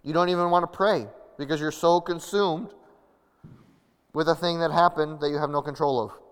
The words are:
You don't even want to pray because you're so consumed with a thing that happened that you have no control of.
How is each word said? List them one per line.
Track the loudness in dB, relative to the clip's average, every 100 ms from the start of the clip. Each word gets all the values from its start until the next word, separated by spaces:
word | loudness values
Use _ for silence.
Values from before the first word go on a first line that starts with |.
You | -2
don't | 0 2
even | 2 2
want | 2
to | 0 0
pray | 0 0 -4 -14 -20 -12
because | -4 -2
you're | -2
so | 0 4 4
consumed | 2 -8 -2 0 0 -2 -8 -16 -20 _ _ _ _ _ -20 -20 _ _ _ _ _
with | -2 0
a |
thing | 2 0 -2
that | 0
happened | 4 2 2 -4 -2
that | -4
you | -2
have | -2
no | -2
control | -4 -2 0 0
of. | -4 -10 -20